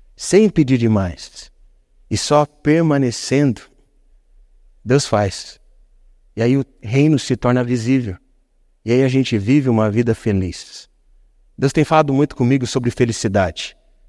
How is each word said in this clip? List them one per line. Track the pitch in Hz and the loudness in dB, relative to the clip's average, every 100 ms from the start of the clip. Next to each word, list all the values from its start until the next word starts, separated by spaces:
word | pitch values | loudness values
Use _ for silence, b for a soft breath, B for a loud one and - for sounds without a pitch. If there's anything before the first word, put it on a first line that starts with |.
| _ - | _ -14
sem | - 185 214 | 2 4 4
pedir | 165 131 131 | 2 2 2
demais, | 113 107 92 - - - - _ _ _ _ _ - | 2 0 -2 -8 -18 -20 -20 _ _ _ _ _ -8
e | |
só | 104 - 147 | -6 0 0
permanecendo, | 147 _ 151 160 165 139 127 - - 131 147 104 - _ _ _ _ _ _ _ _ _ _ _ | 0 _ 0 2 2 2 0 -4 -2 0 0 -2 -10 _ _ _ _ _ _ _ _ _ _ _
Deus | 104 139 - | 0 0 2
faz. | 104 101 - - - _ _ _ _ _ _ _ - | -2 -2 -6 -18 -20 _ _ _ _ _ _ _ -4
E | |
aí | 120 135 | 0 0
o | 131 _ | -4 _
reino | 104 135 151 143 | -4 2 2 2
se | - 123 | -2 -2
torna | 123 123 | 0 0
visível. | 120 123 113 135 110 87 _ _ _ _ _ _ | -2 -4 0 -2 -2 -12 _ _ _ _ _ _
E | 110 | -2
aí | 123 | 2
a | 135 | 2
gente | 131 131 110 | 2 0 -2
vive | 98 147 131 | 2 2 2
uma | 110 110 | 2 2
vida | 107 117 | 0 0
feliz. | 110 113 98 92 - - - - _ _ _ _ _ _ - | -2 -2 -2 -4 -10 -18 -20 -20 _ _ _ _ _ _ -4
Deus | 135 | -2
tem | - | 0
falado | 147 156 147 | 2 2 2
muito | 135 147 - | 0 0 0
comigo | 123 135 120 | 0 0 -2
sobre | 131 123 | -4 -4
felicidade. | - 120 110 110 98 90 - - - _ _ | -2 -2 -2 -2 0 -2 -4 -16 -18 _ _